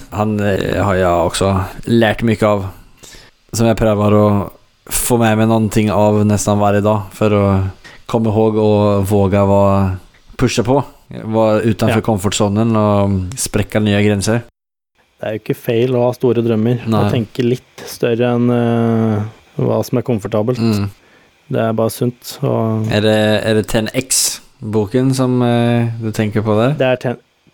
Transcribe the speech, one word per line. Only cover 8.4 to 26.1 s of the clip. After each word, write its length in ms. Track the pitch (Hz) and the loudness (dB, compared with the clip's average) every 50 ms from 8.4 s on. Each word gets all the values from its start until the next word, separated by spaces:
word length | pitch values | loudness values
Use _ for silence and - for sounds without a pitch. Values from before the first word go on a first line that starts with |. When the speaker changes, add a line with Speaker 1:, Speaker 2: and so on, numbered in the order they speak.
| 110 110 107 | 2 2 2
Speaker 1:
og 480 | 107 107 107 104 104 104 104 101 101 98 | 2 2 2 2 4 2 2 2 0 0
våge 360 | 95 107 101 98 95 98 101 101 | 0 2 2 2 2 2 2 2
å 160 | 98 101 101 101 98 98 98 98 92 92 92 - - _ _ _ - - - | 4 4 4 4 4 2 2 0 0 -2 -6 -10 -20 _ _ _ -20 -4 -2
pushe 260 | 131 117 - 123 104 | -2 0 0 0 0
på, 160 | 117 131 185 - - - - _ _ - | 2 0 0 0 -4 -14 -20 _ _ -16
være 460 | - 110 110 110 110 113 110 107 107 - 113 | -14 -8 -2 0 2 2 2 2 2 2 0
utenfor 320 | 101 - 113 110 117 110 | 0 0 0 0 0 0
Speaker 2:
Ja. 60 | - - | 0 0
Speaker 1:
komfortzonen 640 | 110 95 - 101 - - 110 101 101 107 117 117 110 | -2 -2 -2 -4 -2 0 -2 0 0 0 0 0 0
og 640 | 107 107 104 104 101 101 98 98 92 92 90 123 | 0 2 2 2 0 0 0 -2 -2 -4 -6 -8
sprekke 420 | - - - - 104 101 - - 107 107 | -8 -8 -4 -4 -4 -4 -2 -2 0 0
nye 160 | 104 101 101 | 2 2 2
grenser. 380 | 104 104 104 98 98 110 113 120 - - _ _ _ _ _ _ _ _ _ _ _ _ _ _ | 2 2 0 0 0 -2 -2 -2 -4 -8 _ _ _ _ _ _ _ _ _ _ _ _ _ _
Speaker 2:
Det 80 | - 107 | -8 -8
er 80 | 110 | -8
jo 60 | 107 - | -6 -6
ikke 100 | - 139 | -6 -6
feil 360 | - - - 117 113 123 131 127 | -6 -4 -2 0 0 2 2 2
å 120 | 120 120 123 | 2 0 0
ha 40 | |
store 300 | 120 - - 123 113 117 | 0 0 0 0 2 2
drømmer, 380 | 117 117 113 107 110 120 123 117 113 113 | 0 0 0 0 2 0 0 -2 -2 -2
Speaker 1:
Nei. 160 | 110 107 101 | 0 0 0
Speaker 2:
og 80 | 104 | 0
tenke 320 | - 123 107 - - - 123 | 0 -2 -2 -4 -4 -2 -2
litt 400 | 117 127 - - _ _ - - | 0 -2 -2 -6 _ _ -18 -16
større 460 | - - - - 120 117 113 120 123 120 | -16 -6 -4 -2 -2 0 0 0 0 2
enn, 140 | 120 120 123 | 2 2 2
eh, 720 | 120 120 120 117 117 117 117 117 113 113 110 110 107 107 104 110 - - _ _ _ 143 | 2 2 0 0 0 2 2 2 2 2 2 0 0 -2 -4 -6 -10 -18 _ _ _ -4
hva 180 | 127 120 113 110 107 | -2 0 0 -2 -2
som 160 | - - 123 | -2 -4 -4
er 20 | |
komfortabelt. 560 | - - 120 101 - 101 113 107 107 123 127 113 | -2 -2 -4 -4 -4 -2 -2 -2 0 0 -2 0
Speaker 1:
Mm. 300 | 113 113 107 101 101 101 - - _ _ _ _ _ _ _ _ _ - | 0 0 0 0 -2 -6 -8 -14 _ _ _ _ _ _ _ _ _ -6
Speaker 2:
Det 100 | 135 120 | -4 -2
er 120 | 113 113 113 | -2 -2 0
bare 160 | 110 110 110 | 0 0 -2
sunt, 460 | - - 123 123 123 _ - - - - | -2 -2 -4 -4 -4 _ -16 -18 -10 -6
og 480 | 139 131 117 117 113 113 110 110 107 110 | -4 -2 -2 0 0 -2 -2 -2 -2 -2
Speaker 1:
Er 100 | 110 107 | -2 0
det, 120 | 104 110 107 107 107 107 107 104 - | 0 2 2 2 2 2 0 0 0
er 100 | 110 110 | 0 0
det 120 | 110 101 - | 0 0 0
ten 200 | - 113 107 107 | -2 -2 -2 -2
X-boken 1200 | - 131 131 - - - - - - - - - _ _ 123 107 104 110 104 98 - 127 127 135 127 | -4 -6 -4 -2 -4 -2 -2 -4 -6 -10 -16 -20 _ _ -10 -4 -2 -2 -2 0 0 0 0 2 0
som, 260 | 131 131 127 127 123 | 0 0 0 0 0
eh, 480 | 123 120 120 120 120 120 120 117 117 117 113 117 | 2 2 2 2 2 2 2 0 0 -2 -4 -6
du 100 | 113 110 | -6 -6